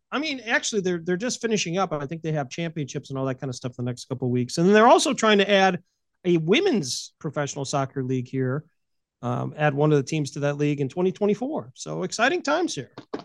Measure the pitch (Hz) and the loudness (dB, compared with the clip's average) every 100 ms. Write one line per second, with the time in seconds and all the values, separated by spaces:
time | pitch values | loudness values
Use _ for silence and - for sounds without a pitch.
0 | _ 240 311 262 220 294 - 214 180 175 | _ -6 -4 -6 -2 -2 0 -2 0 -2
1 | 165 180 240 - 226 208 175 180 185 147 | -2 -2 -2 -4 -2 0 0 -2 -2 -4
2 | 139 165 160 156 127 - 170 160 131 143 | -6 -6 -4 -4 -4 -6 -6 -6 -8 -8
3 | - 135 135 131 139 120 - 127 123 123 | -8 -4 -4 -4 -8 -8 -10 -6 -6 -6
4 | - 123 127 123 123 165 180 214 240 339 | -10 -6 -2 0 0 2 6 8 8 8
5 | 311 - 220 202 196 202 190 180 - _ | 4 2 4 4 4 4 4 2 -6 _
6 | _ _ 180 175 160 262 403 220 127 - | _ _ 2 2 4 4 4 2 -2 -6
7 | - _ 160 151 139 143 135 143 135 139 | -10 _ -8 -4 -6 -6 -4 -2 -2 -4
8 | 127 131 123 135 127 143 - _ _ _ | -2 -2 -2 -2 -2 -4 -8 _ _ _
9 | _ _ 123 127 131 151 151 139 151 147 | _ _ -6 -4 -4 -2 0 2 4 4
10 | 131 160 135 151 143 143 147 143 131 180 | 2 -2 -4 -2 -2 0 0 0 -2 0
11 | 185 185 202 180 262 294 - - 151 160 | -2 0 0 0 -2 -6 -10 -14 -10 -8
12 | 143 - 254 359 - 320 339 - - - | -6 0 0 0 -2 -2 -2 -6 -10 -16
13 | - - | -12 -12